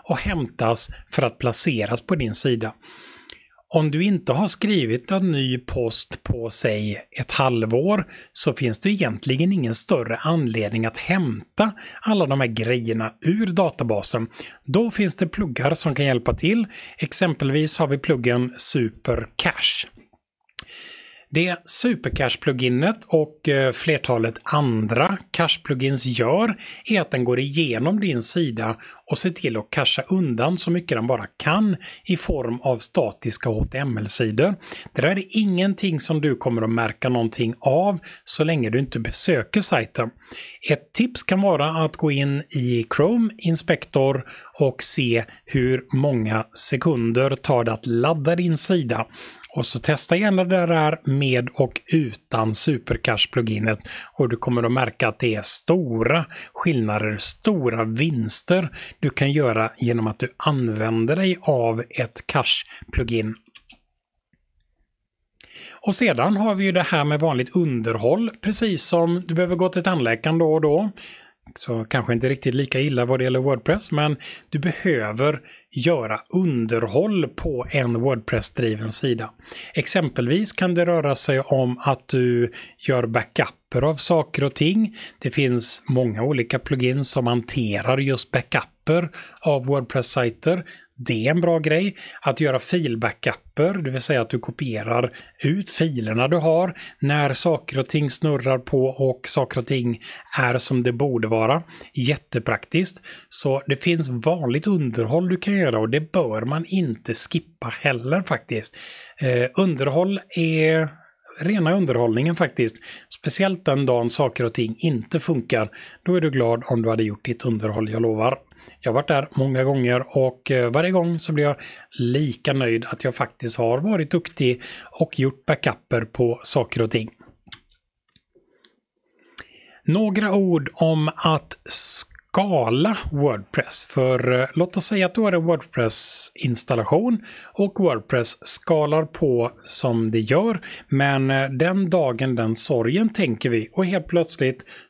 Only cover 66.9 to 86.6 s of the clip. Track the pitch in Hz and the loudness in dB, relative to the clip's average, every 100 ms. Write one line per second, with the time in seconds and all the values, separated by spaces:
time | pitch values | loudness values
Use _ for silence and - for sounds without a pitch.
66.9 | 160 147 147 160 123 127 180 160 123 113 | 2 2 2 0 0 0 0 0 0 -2
67.9 | 113 120 185 233 - 202 208 220 170 - | 0 2 2 0 -4 -2 0 0 0 2
68.9 | 170 170 175 175 165 180 175 185 185 185 | 2 2 0 -2 -2 0 0 0 0 0
69.9 | 170 113 113 156 165 160 160 156 156 214 | 0 0 0 0 2 2 2 4 2 0
70.9 | - - - - _ - - - 113 110 | -6 -18 -20 -20 _ -20 -14 -6 -6 -2
71.9 | 135 113 117 127 135 135 127 135 131 147 | -2 0 0 0 -2 -2 -2 -2 0 0
72.9 | 123 120 131 127 127 135 131 - 190 - | 0 2 2 0 0 0 0 0 -2 0
73.9 | 151 151 143 - - - 151 170 - 185 | 0 0 -2 -8 -18 -8 -4 -4 -2 0
74.9 | 135 107 110 143 147 - - _ - 143 | 0 -2 0 0 -2 -8 -20 _ -2 0
75.9 | 156 110 107 - 180 180 123 113 113 113 | 0 0 -6 -2 0 2 0 0 0 0
76.9 | 123 214 196 139 - 165 127 123 143 120 | 2 2 0 -2 -4 -6 -6 -4 -2 0
77.9 | 113 131 120 - 117 - - 117 107 110 | 0 0 -2 -2 -2 -2 -2 -2 -2 -2
78.9 | - 135 113 110 - - - - - - | -2 0 -2 -6 -14 -20 -18 -8 -4 0
79.9 | 190 151 - 120 175 214 - 185 175 175 | 0 0 -2 0 0 0 0 0 2 2
80.9 | 170 143 135 - 135 135 135 123 123 143 | 2 2 0 2 0 2 2 2 0 -2
81.9 | 131 - 131 123 120 120 - - - - | -2 0 0 2 2 0 -4 -20 -10 -2
82.9 | 127 117 117 - - - - - 127 143 | 0 2 0 -2 -2 -2 -4 -6 0 0
83.9 | 151 - 165 151 - 139 - 156 208 214 | 2 4 4 2 -2 -2 2 2 2 0
84.9 | - - - 131 147 135 123 - - - | -4 -18 -8 -4 0 2 2 0 -2 0
85.9 | 127 123 104 131 139 117 131 | 0 0 0 -2 0 -2 -2